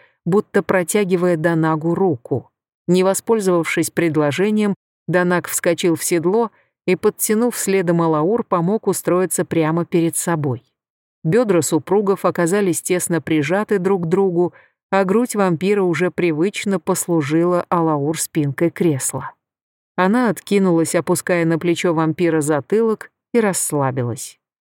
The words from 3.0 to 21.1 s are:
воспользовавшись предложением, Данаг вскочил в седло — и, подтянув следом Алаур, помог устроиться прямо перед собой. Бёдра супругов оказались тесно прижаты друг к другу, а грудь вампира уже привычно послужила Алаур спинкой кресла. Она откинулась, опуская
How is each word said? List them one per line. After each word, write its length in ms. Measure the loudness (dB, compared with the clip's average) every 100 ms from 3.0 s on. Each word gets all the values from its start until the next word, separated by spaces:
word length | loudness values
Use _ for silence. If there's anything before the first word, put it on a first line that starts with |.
воспользовавшись 840 | 2 0 0 0 2 0 0 -2 -4
предложением, 840 | -2 0 0 0 0 0 0 0 -4 _ _ -2
Данаг 420 | 0 2 0 -2
вскочил 480 | -4 -2 0 0 0
в 80 |
седло — 460 | 0 -2 0 0 -2 _ _ _ -4
и, 100 | 0
подтянув 600 | 0 -2 -2 0 0 -2
следом 460 | -2 0 2 2
Алаур, 420 | 2 2 0 0
помог 420 | -2 -2 0 -2 -2
устроиться 580 | -2 0 0 0 -2
прямо 400 | -2 0 0 0
перед 320 | 0 0 0 -2
собой. 460 | -4 -2 -2 -4 _ _ _ _ _ _
Бёдра 400 | 0 2 2 2
супругов 640 | 2 -2 0 0 2 0 0
оказались 560 | 0 0 2 0 -2
тесно 400 | -2 -2 -2 -4
прижаты 560 | 0 0 0 -2 0 0
друг 260 | 0 0
к 20 | 0
другу, 460 | 0 2 2 -2 -2 _ _ -2
а 140 | 0
грудь 300 | 2 2 0
вампира 480 | 0 0 0 0 2
уже 280 | 2 2 -2
привычно 680 | 0 -2 0 -2 -2 -4 -4
послужила 840 | -2 -4 0 0 2 2 2 0 0
Алаур 500 | 0 0 0 -2 -4
спинкой 500 | -4 -2 -2 0 -2
кресла. 640 | 0 0 0 -4 -8 -12 -16 _ _ _ _ _ -2
Она 320 | 0 2 0
откинулась, 680 | -2 0 2 4 2 2
опуская 520 | 0 0